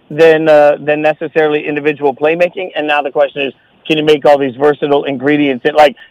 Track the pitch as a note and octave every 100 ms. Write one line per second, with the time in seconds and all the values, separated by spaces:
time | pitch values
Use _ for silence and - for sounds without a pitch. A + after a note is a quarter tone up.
0 | - D3+ E3 D#3+ D#3+ D3+ D3 D3 C#3+ D3+
1 | D3+ D#3 D#3+ D#3+ D#3 D3+ D#3 D3 C#3+ C#3+
2 | C#3+ B2 D3+ E3+ F3+ F#3 F#3 D#3 D3+ D3
3 | C#3+ D3 C#3 D3 C#3 - _ _ - D#3
4 | D3+ D3+ D3+ C#3+ C#3 A#2+ D3 C#3+ D3 C#3+
5 | - C3+ C3+ D3 C#3+ B2+ D#3 D3+ D3+ -
6 | -